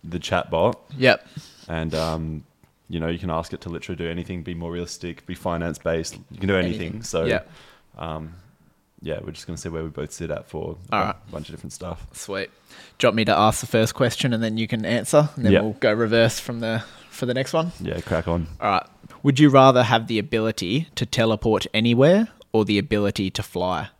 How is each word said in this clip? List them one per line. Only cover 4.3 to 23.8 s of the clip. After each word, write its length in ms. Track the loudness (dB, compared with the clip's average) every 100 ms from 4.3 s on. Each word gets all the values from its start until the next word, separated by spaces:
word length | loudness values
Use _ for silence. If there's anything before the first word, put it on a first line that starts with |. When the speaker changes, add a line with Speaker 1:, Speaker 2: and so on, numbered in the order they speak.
| -10
Speaker 1:
be 120 | -8
more 160 | -8 -8
realistic, 560 | -8 -8 -10 -12 -12 -12
be 80 |
finance-based. 800 | -8 -4 -4 -4 -4 -4 -2 -4 -12 -20
You 80 | -6
can 100 | 0
do 80 | 2
Speaker 2:
Anything. 240 | 0 -2
Speaker 1:
anything. 220 | -6 -8
So, 220 | -4 -2
Speaker 2:
Yeah. 160 | 0 -2 -4 -20 -20 _ _ -12
Speaker 1:
um, 360 | -10 -10 -12 -16 -20 _ _ _ _ _
yeah, 160 | -10 -8
we're 100 | -10
just 140 | -14 -12
gonna 100 | -10
see 120 | -8
where 140 | -8
we 80 | -8
both 220 | -8 -10
sit 180 | -8 -8
at 180 | -8 -8
for 280 | -10 -10 -10 -4
Speaker 2:
All 100 | -2
Speaker 1:
a 20 | -2
Speaker 2:
right. 240 | -4 -12
Speaker 1:
bunch 160 | -12 -12
of 60 |
different 180 | -14 -14
stuff. 340 | -12 -12 -12 -14
Speaker 2:
Sweet. 380 | -16 -8 -8 -8 _ _ -20 -20 _
Do 80 | 2
you 20 |
want 80 | 2
me 80 | 2
to 100 | 6
ask 240 | 4 2
the 60 | 0
first 280 | 2 2
question 380 | 2 -2 0 -2
and 100 | 0
then 140 | -2 -2
you 120 | -2
can 160 | -2 0
answer? 420 | -2 4 4 4
And 100 | 0
then 80 | 4
Speaker 1:
Yep. 100 | 4
Speaker 2:
we'll 100 | 2
go 180 | 0 2
reverse 460 | 2 2 4 4 2
from 220 | -8 -6
the, 240 | -4 -4 -6 -18 -20
for 160 | -6 -2
the 80 |
next 180 | -2 0
one? 200 | -2 -2 -6
Speaker 1:
Yeah, 200 | -6 -6
crack 280 | -2 -2 0
on. 180 | -2 -4 -4
Speaker 2:
All 100 | 0
right. 160 | 0 -2 _ -20 -2
Would 160 | 0 6
you 80 | 8
rather 320 | 10 8 8
have 240 | 4 2 2
the 120 | -2
ability 680 | 0 0 0 -2 -2 -2 -2
to 100 | -6
teleport 640 | -4 0 2 2 2 0 0
anywhere 540 | 0 4 6 6 6 2 -6 -2
or 120 | 0
the 140 | 4 2
ability 520 | 2 0 0 0 -4
to 100 | -4
fly? 460 | -6 -4 -2 -2